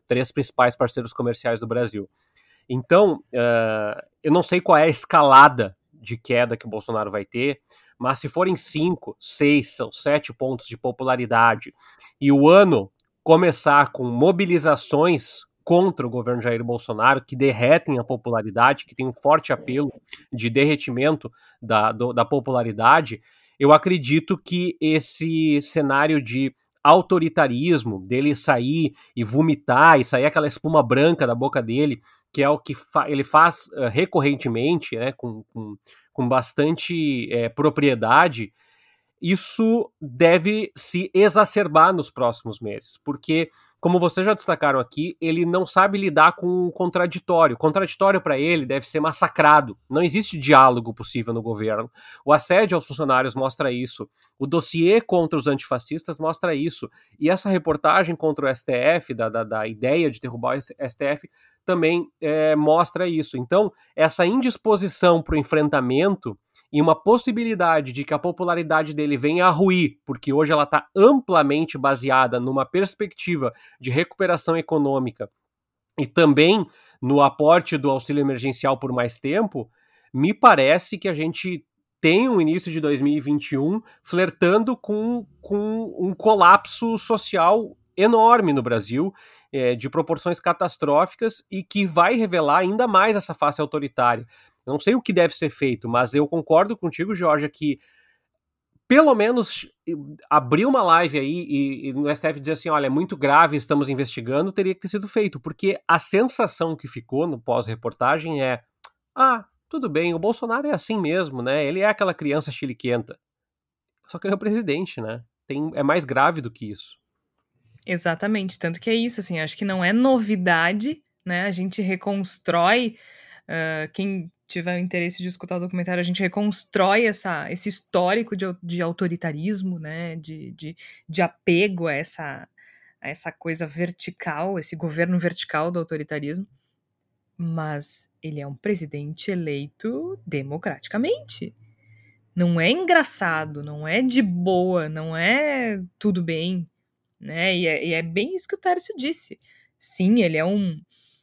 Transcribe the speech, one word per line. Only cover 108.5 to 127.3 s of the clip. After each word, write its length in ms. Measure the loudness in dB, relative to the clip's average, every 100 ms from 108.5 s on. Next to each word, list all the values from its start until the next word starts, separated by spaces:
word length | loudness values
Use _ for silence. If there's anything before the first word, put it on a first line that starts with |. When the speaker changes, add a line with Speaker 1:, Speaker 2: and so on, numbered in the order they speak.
| -4 _ _ -20 _ _
Speaker 1:
"Ah, 320 | 0 0 0 -6 _ _
tudo 200 | -8 -4
bem, 260 | -2 -2
o 40 | -2
Bolsonaro 500 | -4 -4 -4 -4 -4
é 40 |
assim 280 | -4 -4 -4
mesmo, 420 | -2 -2 -4 -6
né? 240 | -4 -2 -2
Ele 140 | -2
é 60 | -2
aquela 280 | 0 -4
criança 380 | -4 -4 -4 -4
chiliquenta." 640 | -10 -10 -8 -4 -4 -4 -18 _ _ _ _ _ _ _ _ _
Só 120 | -10
que 80 | -4
ele 80 |
é 20 | -4
o 20 |
presidente, 640 | -2 -2 -2 -4 -4 -8
né? 220 | -10 -12 -16 _ -10
Tem, 260 | -6 -6
é 80 | -2
mais 220 | 0 0
grave 360 | 0 0 2 0
do 100 | -10
que 200 | -12 -14
isso. 260 | -14 -18 -20 _ _ _ _ _ _ _ _ -8
Speaker 2:
Exatamente, 720 | -4 -4 -4 -4 -4 -6 -8
tanto 200 | -8 -6
que 120 | -4
é 40 |
isso, 260 | -2 -2 -6
assim, 200 | -8 -6
acho 160 | -6 -6
que 80 |
não 180 | -6 -2
é 100 | 0
novidade, 1080 | 2 2 2 0 -2 0 2 2 -2 -6 -8 _ _
né? 220 | -8 -6 -4
A 40 |
gente 300 | -4 -6 -6
reconstrói, 1120 | -4 -4 -4 -6 -6 -8 -4 0 2 2 -2 -8 _ -20 -20 -20 -10
ah, 400 | -6 -6 -6 -8
quem 360 | -8 -6 -6 -10 _ _
tiver 280 | -10 -6
o 60 | -4
interesse 420 | -4 -4 -6 -6
de 60 | -10
escutar 300 | -10 -8 -8
o 20 |
documentário, 400 | -6 -6 -4 -4
a 20 |
gente 180 | -4 -2
reconstrói 840 | -4 -2 -4 -4 -4 0 2 4
essa, 440 | 2 -2 -6